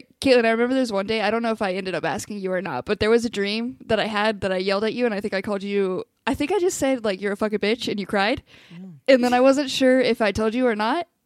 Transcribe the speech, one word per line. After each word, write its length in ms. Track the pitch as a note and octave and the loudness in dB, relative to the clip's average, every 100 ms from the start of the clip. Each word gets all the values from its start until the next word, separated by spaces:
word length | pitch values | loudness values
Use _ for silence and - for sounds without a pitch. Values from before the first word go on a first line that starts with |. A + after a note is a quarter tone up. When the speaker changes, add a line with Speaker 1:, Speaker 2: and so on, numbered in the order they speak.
| - - | -2 -2
Speaker 1:
Caitlin, 240 | C4+ B3 A3+ | 4 6 4
I 60 | |
remember 220 | A3+ B3 C4 | 2 2 0
there 40 | |
was 120 | A#3+ | 0
one 140 | G3 G3 | -2 -2
day, 140 | A3 | -2
I 80 | G3+ | 0
don't 140 | A3+ | 0
know 80 | A#3 | -2
if 100 | A3 | -2
I 120 | G3+ | -2
ended 200 | F#3 F#3+ | -4 -4
up 120 | E3 D#3 | -4 -4
asking 340 | E3+ - G#3 | -4 -8 -8
you 120 | F#3 | -4
or 80 | F#3 | -4
not, 240 | F#3 B2 D3 | -4 -6 -4
but 160 | G#3 | 0
there 80 | G#3+ | 4
was 160 | A#3 A#3 | 2 2
a 40 | |
dream 460 | G3+ G3+ A3 A#3+ C4 - | -4 -4 -4 -6 -10 -2
that 120 | A3 | -2
I 60 | G3 | 0
had 340 | G#3 A3 G3+ | 0 -2 -2
that 100 | G3 | -4
I 40 | F#3 | -2
yelled 280 | F#3+ G3 A3 | 0 0 -2
at 80 | |
you, 120 | A#3 A#3+ | -2 -2
and 80 | |
I 60 | G3+ | -2
think 140 | G3+ | -4
I 80 | G3 | -4
called 200 | G3+ G3+ | -4 -6
you, 420 | G3+ G3+ F#3+ F#3 - _ - | -2 -2 -2 -4 -8 _ -6
I 80 | C4+ | -4
think 180 | D4 | -2
I 60 | G4 | 0
just 180 | F4 - | 0 0
said, 260 | C4+ C4 | -2 0
like, 160 | A3 F#3+ | -2 -4
"You're 140 | G3+ | -4
a 40 | G3+ | -2
fucking 220 | G#3+ G#3+ | -2 -2
bitch," 300 | G3+ A#3+ - | -2 -2 -4
and 100 | G#3 | -6
you 60 | F#3 | -2
cried. 380 | G3+ G3+ C#4 _ - - | 0 0 -2 _ -20 -20
Speaker 2:
Mm. 200 | E3+ F#3+ D3 - | -20 -18 -8 4
Speaker 1:
And 140 | C4 | 6
then 100 | B3 | 6
I 80 | B3 | 4
wasn't 280 | C4 C4+ C4+ | 6 4 0
sure 300 | - C4 C4 | 2 4 4
if 220 | A3+ A3+ | 4 2
I 100 | G#3+ | 0
told 220 | G3 A3 | 0 -2
you 120 | A#3+ B3+ | 0 0
or 80 | G#3 | 0
not. 320 | A3 D#4 - _ | -2 -2 -6 _